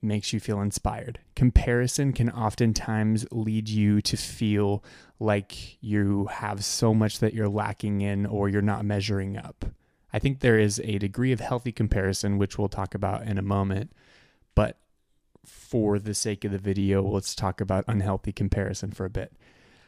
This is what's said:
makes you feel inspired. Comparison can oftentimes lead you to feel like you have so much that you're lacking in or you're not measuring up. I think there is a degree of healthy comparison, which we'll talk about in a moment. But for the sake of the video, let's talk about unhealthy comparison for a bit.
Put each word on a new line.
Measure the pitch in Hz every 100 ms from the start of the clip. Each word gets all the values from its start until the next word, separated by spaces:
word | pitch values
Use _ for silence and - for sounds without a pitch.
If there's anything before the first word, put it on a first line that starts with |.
makes | 110 104 -
you | 107
feel | - 101
inspired. | 101 - - 110 123 - - -
Comparison | 135 - - 120 123 - 139
can | 123 120
oftentimes | 120 110 - 117 107 - 110 107 107 120
lead | 117 110 110 107
you | 107 104 104
to | - 107
feel | - - 110 104 101 104 - - - -
like | 107 104 98 - - -
you | 110 104 101 101 98
have | - 104 101 -
so | - 117 110
much | 107 -
that | 110 113
you're | 104
lacking | 104 104 104 107 101
in | 101 101 101
or | 104 101
you're | 101
not | 101 98 101
measuring | 104 101 98 95 101
up. | - - - - _ _ _
I | 110
think | 139 135
there | 127 113
is | 104 104
a | 110 104
degree | 101 107 127
of | 120
healthy | - 123 123
comparison, | - 110 101 95 95 101 101
which | 98 -
we'll | 101
talk | - 95 98
about | 98 101 110
in | 98
a |
moment. | 98 101 98 98 - _ _ _ _ _ _ -
But | 107 - _ _ _ _ _ _ -
for | - - 123 107 104
the | 107 101
sake | 110 101
of | 104
the | 98
video, | 101 98 98 98
let's | 98 101 - -
talk | 95 -
about | 101 95 -
unhealthy | 104 101 95 -
comparison | - 98 - 98 95 98
for | - 95
a |
bit. | 98 - - _ _ _ _